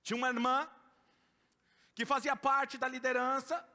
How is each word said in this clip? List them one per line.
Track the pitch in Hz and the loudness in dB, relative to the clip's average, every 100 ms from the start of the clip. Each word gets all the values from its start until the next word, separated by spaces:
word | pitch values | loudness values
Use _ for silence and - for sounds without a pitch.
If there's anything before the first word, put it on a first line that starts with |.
Tinha | - 233 | -4 0
uma | 254 | 0
irmã | 240 247 262 311 - _ _ _ _ _ _ _ _ _ _ _ | 2 2 2 0 -10 _ _ _ _ _ _ _ _ _ _ _
que | - 240 | -8 0
fazia | 277 285 277 | 0 0 0
parte | 277 269 277 269 | 2 2 0 -2
da | 262 | -4
liderança | 254 254 247 254 269 262 339 - | -2 -2 0 2 0 -2 -6 -6